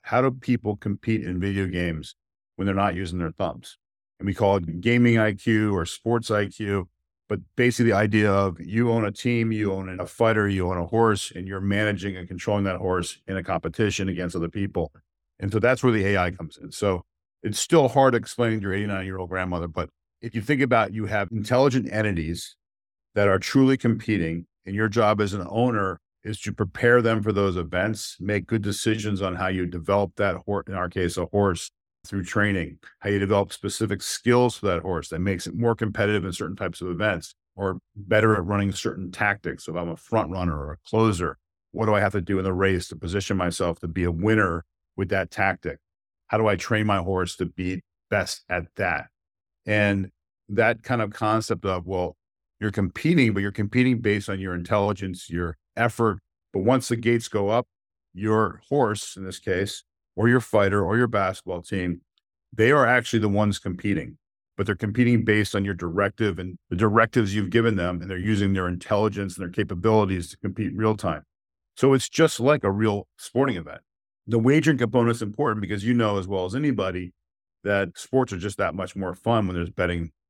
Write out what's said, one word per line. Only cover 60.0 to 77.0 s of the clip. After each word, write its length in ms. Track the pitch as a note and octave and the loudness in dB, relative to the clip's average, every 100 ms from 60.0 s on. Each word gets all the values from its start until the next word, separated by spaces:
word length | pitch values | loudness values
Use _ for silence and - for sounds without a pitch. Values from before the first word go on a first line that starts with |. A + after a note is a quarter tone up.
| _ - | _ 0
or 120 | A2+ | 4
your 100 | B2+ | 4
fighter 420 | - G#2+ G2 G2+ | 4 2 4 2
or 140 | F#2+ A2+ | 2 2
your 120 | A#2+ | 2
basketball 520 | A2 F#2+ F#2 - F2 | 0 -2 -4 -8 -10
team, 400 | E2+ G2 F2+ F2 _ _ _ _ _ | -6 -4 -4 -6 _ _ _ _ _
they 220 | A2 A2+ | 2 4
are 140 | D3 A#2 | 6 6
actually 320 | B2 A#2 A2+ | 4 2 0
the 100 | G#2+ | 2
ones 300 | G2+ G#2 F#2+ | 2 2 0
competing, 580 | F#2+ F2+ G2 F2 D#2 E2 _ _ _ - | -6 -6 -2 -2 -4 -14 _ _ _ -6
but 80 | |
they're 100 | G2 | -4
competing 520 | F#2+ G#2+ G#2+ A#2+ A#2+ A2 | -2 -2 2 4 4 4
based 280 | G#2+ G2+ | 2 2
on 80 | G2+ | 0
your 120 | G2 | -2
directive 640 | F2+ F2+ F2 G2 - G#2+ F2 | -4 -2 0 0 0 -2 -2
and 180 | F#2 F#2 - | -8 -14 -8
the 60 | F2+ | 0
directives 580 | G#2+ A2 A2+ B2+ G#2 | 4 4 4 2 2
you've 160 | G#2 F#2 | 0 0
given 260 | A#2 A#2 G2+ | 2 2 2
them. 240 | F2 F2 | -2 -4
And 100 | F2+ | -6
they're 60 | F#2 | -4
using 380 | G2+ G2+ G2 | 0 2 2
their 120 | G2 F2+ | 0 -2
intelligence 680 | F2 - G#2 G#2+ G#2+ G2 F2 | -4 -2 0 2 0 -6 -8
and 60 | |
their 100 | F2+ | -6
capabilities 800 | G2 F#2 F2 A2 A2 G2 F#2 D#2+ | -4 -4 0 4 4 4 0 -6
to 80 | - | -10
compete 360 | G#2 G2 G2+ | -8 -4 -6
real 220 | F#2+ A2 G#2+ | -2 0 0
time. 280 | F#2 D2+ - _ _ _ _ - | -2 -4 -8 _ _ _ _ 2
So 160 | C3+ | 4
it's 160 | C3+ - | 4 2
just 320 | - D#3+ - | 2 2 4
like 240 | B2 D3+ | 2 2
a 60 | G2+ | 2
real 380 | G2 A2 G2+ - - | 2 0 0 -6 -16
sporting 380 | - B2 C3+ F2 | -4 0 0 -2
event. 260 | E2 - _ _ _ _ - | -8 -16 _ _ _ _ -2
The 120 | A2+ | 2
wagering 400 | A#2 D3+ D#3+ C3+ | 4 4 4 2
component 380 | A#2 A#2+ A#2 A#2 | 2 2 2 0
is 40 | |
important 400 | A2 G#2+ C3 G#2+ | -4 -2 -2 -2
because 240 | F#2+ G#2 | -4 -2
you 80 | A2 | 0
know 240 | A#2+ A2 G2+ | 2 2 0
as 100 | F#2 | -2
well 200 | G2 F#2 | -4 -2
as 80 | |
anybody 580 | A#2+ D3+ G#2+ F#2+ F#2 | -2 -2 -2 -2 -6